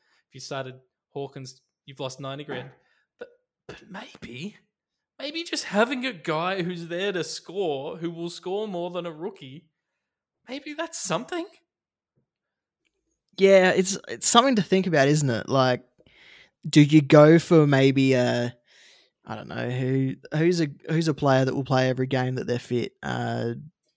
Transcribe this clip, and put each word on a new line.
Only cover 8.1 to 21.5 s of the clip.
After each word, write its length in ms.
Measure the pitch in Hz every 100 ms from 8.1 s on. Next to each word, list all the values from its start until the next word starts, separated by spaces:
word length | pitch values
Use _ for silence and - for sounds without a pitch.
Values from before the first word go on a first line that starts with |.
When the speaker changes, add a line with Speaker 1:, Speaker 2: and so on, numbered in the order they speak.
| 165 170
Speaker 1:
score 360 | - 180 202 214
more 220 | 175 175
than 160 | 175 170
a 60 |
rookie, 560 | 151 196 - 131 147 _ _ _ _ _ _ _ _ -
maybe 240 | 277 302
that's 240 | 294 330 -
something. 480 | - 175 254 349 370 _ _ _ _ _ _ _ _ _ _ _ _ _ _ _ _ _ _ -
Speaker 2:
Yeah, 340 | 190 190 185
it's, 240 | 165 190 196 -
it's 200 | - -
something 280 | 233 269 220
to 80 |
think 240 | - 190 185
about, 200 | 151 139
isn't 220 | 151 139
it? 200 | 113 -
Like, 340 | 135 127 123 _ _ _ _ - - _ _ 151
do 140 | 151
you 200 | 147 156
go 360 | 135 151 151 170
for 300 | - 165 147
maybe 460 | 135 139 135 135
a, 420 | 127 120 120 120 - _ _ - _ _ _ -
I 100 | 107
don't 120 | -
know, 220 | 117 120
who, 460 | 127 131 135 135 - - 156
who's 260 | 165 170
a, 60 | 147 - -
who's 180 | 160 160
a 60 |
player 320 | 139 143 131
that 80 | 131